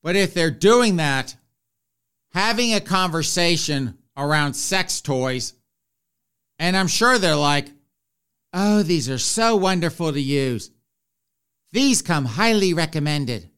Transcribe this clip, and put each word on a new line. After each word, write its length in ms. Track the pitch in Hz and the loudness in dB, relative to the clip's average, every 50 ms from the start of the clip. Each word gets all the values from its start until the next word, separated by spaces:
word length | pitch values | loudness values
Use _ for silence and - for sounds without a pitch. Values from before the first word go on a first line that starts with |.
But 140 | - 160 180 | -4 -2 0
if 180 | 202 196 - - | 0 0 0 0
they're 160 | 175 165 156 | 0 0 0
doing 460 | 123 - - 202 233 247 247 220 185 | 0 2 4 6 6 6 4 2 2
that, 400 | 170 156 143 135 131 123 - - _ _ _ _ _ _ _ _ _ _ _ _ _ _ _ _ _ _ _ | 0 0 0 0 -2 -4 -6 -14 _ _ _ _ _ _ _ _ _ _ _ _ _ _ _ _ _ _ _
having 420 | - 180 196 226 233 220 247 233 220 | -2 -2 0 0 0 0 0 0 0
a 60 | 202 | -2
conversation 1160 | - - 185 190 185 180 156 165 151 - - 175 175 170 175 160 - - 151 135 135 113 - _ _ _ _ | -2 -2 -2 0 0 0 -2 -4 -4 -2 0 0 2 2 0 0 -2 -4 -4 -4 -4 -6 -8 _ _ _ _
around 380 | 139 143 143 151 151 147 143 123 | -6 -2 0 0 0 0 0 -4
sex 460 | - - - 190 190 180 185 - - | -6 -6 -2 -2 -2 -2 -4 -6 -8
toys, 540 | - 147 139 127 127 131 127 127 117 - _ _ _ _ _ _ _ _ _ _ _ _ _ _ _ _ _ _ _ _ _ - | -4 -4 -2 -2 -2 -2 -4 -6 -8 -10 _ _ _ _ _ _ _ _ _ _ _ _ _ _ _ _ _ _ _ _ _ -4
and 180 | 160 175 185 | -2 0 0
I'm 120 | 190 190 - | 0 0 0
sure 300 | - - 226 247 254 240 | 0 2 4 4 4 4
they're 180 | 185 170 156 | 4 2 2
like, 360 | 147 147 143 147 147 139 - - _ _ _ _ _ _ _ _ _ _ _ _ _ _ _ | 2 2 2 2 0 -2 -6 -18 _ _ _ _ _ _ _ _ _ _ _ _ _ _ _
"Oh, 300 | - 180 196 208 208 208 | -6 -2 0 2 2 2
these 260 | 202 156 180 160 120 127 | 2 2 0 -2 0 -4
are 100 | 135 123 | -4 -4
so 380 | - - - 220 226 226 226 | -4 -4 -2 0 2 2 2
wonderful 560 | 202 185 190 190 175 165 165 - - 170 156 | 2 2 2 0 0 -2 -4 -4 -4 -4 -4
to 80 | 139 147 | -2 -2
use. 500 | 139 135 143 143 135 131 123 107 - - _ _ _ _ _ _ _ _ _ _ _ _ _ _ _ _ _ _ _ _ | -2 -2 0 0 0 0 -2 -6 -8 -12 _ _ _ _ _ _ _ _ _ _ _ _ _ _ _ _ _ _ _ _
These 300 | - 226 269 277 151 151 | -2 2 2 2 2 0
come 220 | - - 170 151 135 | 0 -2 -2 -2 -2
highly 500 | 123 107 143 214 233 220 208 196 185 170 | -4 -2 0 2 2 2 2 2 2 2
recommended." 760 | 165 165 156 - 156 147 147 147 147 139 120 120 101 82 - _ | 0 -2 -2 -2 -2 -2 -2 -2 -2 -2 -4 -6 -8 -10 -16 _